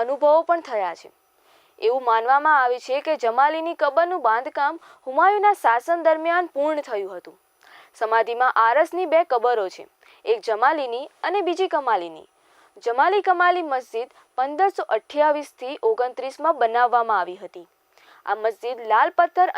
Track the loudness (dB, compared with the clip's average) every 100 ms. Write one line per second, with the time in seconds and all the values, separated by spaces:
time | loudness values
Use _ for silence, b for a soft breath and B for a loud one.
0 | -4 0 4 4 2 -4 -2 -6 -4 -8
1 | -20 _ _ _ b b b b -2 0
2 | 2 2 4 2 4 4 2 -2 -4 -4
3 | -2 -2 0 2 2 0 -6 -2 0 2
4 | 0 0 0 0 -2 -4 -4 -4 B B
5 | -6 2 4 4 2 2 2 0 0 0
6 | 2 0 0 -2 -2 -2 -2 -2 -6 -8
7 | -8 -12 -18 -20 _ _ B B B -6
8 | 0 0 0 0 0 4 4 4 2 0
9 | 2 2 2 0 0 0 -2 -8 -20 _
10 | b b -4 -4 -2 2 2 2 -4 -8
11 | -12 -8 -4 -2 -2 -2 -2 -2 -2 -2
12 | -4 -14 -20 _ b b b -10 -6 0
13 | 2 2 0 2 2 2 -2 -6 -6 -10
14 | -10 b b -6 -4 0 0 0 -4 -4
15 | -4 0 2 0 -6 -14 -12 -4 -2 0
16 | -4 -4 -10 -4 -2 0 0 2 2 2
17 | 0 -2 -2 -8 -16 -18 -20 _ _ b
18 | b b -8 -4 -4 -4 -10 -8 0 2
19 | 2 2 0 2 0